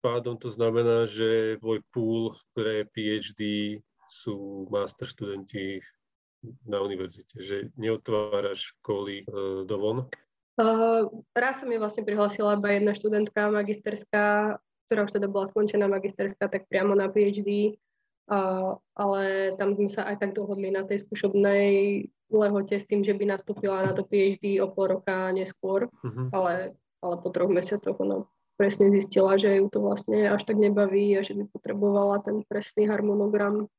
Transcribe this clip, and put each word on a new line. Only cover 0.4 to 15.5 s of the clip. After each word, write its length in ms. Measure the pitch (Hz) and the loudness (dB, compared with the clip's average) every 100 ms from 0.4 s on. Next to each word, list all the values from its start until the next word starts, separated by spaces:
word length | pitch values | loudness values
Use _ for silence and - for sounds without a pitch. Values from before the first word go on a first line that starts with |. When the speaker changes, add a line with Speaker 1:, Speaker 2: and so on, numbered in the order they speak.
| 120 | -10
Speaker 1:
znamená, 560 | 110 113 113 117 117 113 | -2 0 2 2 2 2
že 480 | 107 113 113 110 107 | 0 2 2 0 -4
tvoj 160 | 110 107 - | -2 -4 -4
pool 480 | 123 113 113 113 - _ | -4 -2 -2 -4 -8 _
pre 320 | - 110 107 104 | -6 -2 -2 -4
P 240 | - 107 107 | -6 -4 -4
H 160 | 98 | -6
D 80 | - 104 104 104 104 _ _ | -8 -4 -2 -4 -8 _ _
sú 640 | _ - - 101 98 98 92 | _ -12 -10 -8 -10 -12 -6
master 400 | 101 101 - - | -4 -4 -8 -14
študenti 720 | - 101 98 98 104 95 95 - _ _ _ _ _ 113 - 117 | -10 -10 -10 -10 -10 -8 -10 -14 _ _ _ _ _ -20 -20 -6
na 160 | 101 | -4
univerzite, 560 | 98 95 92 - _ - | -4 -6 -8 -12 _ -16
že 320 | 95 101 - - | -8 -8 -8 -6
neotváraš 960 | 110 113 - 107 107 101 101 98 - _ | -4 -4 -2 -2 0 -2 -2 -6 -12 _
školy, 480 | - 101 101 98 | -6 -4 -4 -8
e, 400 | 98 101 98 95 | -10 -6 -4 -6
do 120 | 95 104 | -4 -2
von? 180 | 104 123 | -2 -2
Speaker 2:
E, 640 | 131 - _ _ _ - 220 226 226 226 214 - - | -6 -14 _ _ _ 0 2 4 2 2 0 -6 -6
raz 240 | 240 254 262 | -2 -2 -4
sa 80 | |
mi 160 | 262 226 | -4 -4
vlastne 240 | 214 214 | -2 -4
prihlásila 560 | 214 208 208 208 208 208 | -4 0 0 2 0 2
iba 80 | 202 | 2
jedna 240 | 202 208 | 2 2
študentka 560 | 202 214 214 208 - 208 | 0 0 0 0 0 0
magisterská, 1120 | 208 208 208 - 208 - 208 208 208 214 - _ _ _ | 0 -2 -4 -6 -10 -4 0 2 2 0 -4 _ _ _
ktorá 160 | 214 202 | 0 0
už 80 | 202 | 0
teda 80 | |
bola 240 | 196 196 | 0 -2
skončená 400 | 196 | -2